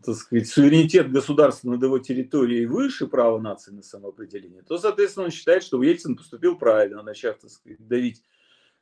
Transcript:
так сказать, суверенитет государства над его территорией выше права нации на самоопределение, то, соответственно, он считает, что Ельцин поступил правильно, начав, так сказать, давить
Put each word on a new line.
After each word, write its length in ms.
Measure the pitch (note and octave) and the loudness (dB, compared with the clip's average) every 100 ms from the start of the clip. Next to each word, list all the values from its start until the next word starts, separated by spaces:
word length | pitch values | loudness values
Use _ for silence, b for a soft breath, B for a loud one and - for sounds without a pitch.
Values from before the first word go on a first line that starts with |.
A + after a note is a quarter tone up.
| - | -8
так 100 | A2 | -8
сказать, 320 | - A#2 A2 | -2 -2 0
суверенитет 600 | - C#3+ D#3 D#3 F#3 C3 | 4 6 6 6 4 4
государства 580 | C3+ C3+ D3 C#3+ - B2 | 0 0 4 4 2 -6
над 120 | B2 | -2
его 160 | C3 C3 | 0 -2
территорией 680 | C3 B2+ B2+ D3 B2 A#2+ A#2 | -4 -6 -4 -2 0 0 -2
выше 420 | F#3 C4+ - - | -2 -4 -6 -4
права 320 | C3 A#2 A2 | 0 2 0
нации 320 | A2 - - | -4 -12 -16
на 120 | G2+ | -20
самоопределение, 800 | - G2+ G2+ G2 G2+ G2+ F2+ F#2 | -20 -18 -16 -16 -16 -16 -18 -18
то, 140 | - E3+ | -10 -4
соответственно, 480 | G#3 G3 G3+ F#3+ F3 | -2 -2 -2 -4 -8
он 60 | |
считает, 320 | - - F#3 | -4 0 0
что 180 | - B2+ | 0 0
Ельцин 360 | C#3 E3+ D#3+ A2+ | 0 0 -4 -8
поступил 400 | - A2+ F3 - | -10 -4 -2 0
правильно, 460 | A#2 G#2+ G2+ G#2 | 2 2 0 -4
начав, 340 | G#2+ G#2 A#2+ G#2 | -16 -10 -8 -8
так 140 | - | -16
сказать, 340 | _ - G#2+ A2 | _ -20 -18 -6
давить 340 | B2 B2 A2+ _ _ _ _ _ _ | -4 -4 -8 _ _ _ _ _ _